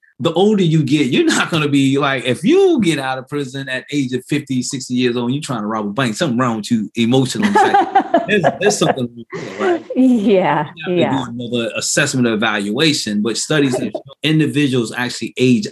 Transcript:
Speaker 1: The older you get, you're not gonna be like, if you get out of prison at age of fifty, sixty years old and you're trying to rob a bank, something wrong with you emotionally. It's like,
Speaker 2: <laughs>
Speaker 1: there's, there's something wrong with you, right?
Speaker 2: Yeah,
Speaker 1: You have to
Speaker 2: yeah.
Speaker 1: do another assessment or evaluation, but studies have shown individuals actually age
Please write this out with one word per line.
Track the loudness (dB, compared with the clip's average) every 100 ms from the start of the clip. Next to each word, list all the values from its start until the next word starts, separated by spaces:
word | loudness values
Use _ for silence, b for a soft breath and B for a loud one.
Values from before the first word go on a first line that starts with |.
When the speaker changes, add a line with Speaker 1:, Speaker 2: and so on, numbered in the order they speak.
| b b
Speaker 1:
The | -2
older | 2 2 4
you | 2 2
get, | 2 0 2
you're | 2
not | 2 0 0
gonna | -2 0
be | 2 2 2
like, | 0 -2
if | -2 -2
you | 2 4 4 4
get | 2 0
out | -4 -8
of | -8
prison | -8 -6 -8 -6
at | -8 -4
age | -4 -2
of | -4 -4
fifty, | -4 -2 -4
sixty | -4 -8 -4
years | 0 0 0
old | -2
and |
you're | -4
trying | -4 -6
to | -4
rob | -4 -4
a |
bank, | -2 -2
something | 0 -2 0
wrong | 0 -2
with | -2
you | -2 -2
emotionally. | -2 2 4 2 0 2
It's | 4
like, | 4 4 2 0 2 0 2
Speaker 2:
<laughs> |
Speaker 1:
there's, | 2 0 0
there's | 0 2
something | 0 0 -4
wrong | -8 -14
with | -12
you, | -12 -4
right? | 0 0 -2 2
Speaker 2:
Yeah, | 4 4 4
Speaker 1:
You | 4
have | 4 0 -2
to | -8 -2
Speaker 2:
yeah. | 0 0 0
Speaker 1:
do | -4
another | -8 -6 -4 -4
assessment | -4 -4 -2 0 2 0
or |
evaluation, | 2 0 -2 -2 0 0 0 -2 -2
but | -2 -4
studies | -2 0 2 0
have | -4
shown | -8 -16 -6
individuals | 0 2 2 0 0 0 -2
actually | -4 -6 -6 -10 0
age | 2 2 0